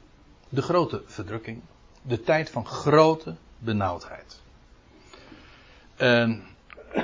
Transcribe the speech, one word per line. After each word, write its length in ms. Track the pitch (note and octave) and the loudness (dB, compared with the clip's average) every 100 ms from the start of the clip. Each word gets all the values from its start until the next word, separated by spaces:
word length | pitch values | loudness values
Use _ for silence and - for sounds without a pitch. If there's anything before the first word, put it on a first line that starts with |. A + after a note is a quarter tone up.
| - _ - - _ | -20 _ -20 -20 _
de 140 | C3 | -4
grote 400 | B2+ F3 D#3 G#2 - | 0 0 0 -4 -10
verdrukking. 540 | - F#2+ G#2+ A2+ A#2 - _ - - | -14 -10 -10 -10 -14 -18 _ -20 -20
De 180 | C3+ B2 | -6 -4
tijd 300 | - D#3+ D3+ | 0 0 0
van 160 | B2 - | -8 -8
grote 680 | - D3 D3+ D#3 D#3+ - E3 - - | -4 4 6 6 4 -6 -16 -20 -10
benauwdheid. 840 | A2+ G#2 F#2+ E2+ - - - - - - _ - _ - - - - - - - - - - - | -4 -2 -2 -4 -10 -18 -18 -20 -20 -20 _ -20 _ -20 -20 -20 -20 -20 -20 -20 -20 -20 -20 -2
En 460 | B2+ A#2+ A#2 G#2+ F#2+ - _ - - - | 2 4 2 -2 -10 -20 _ -20 -8 -6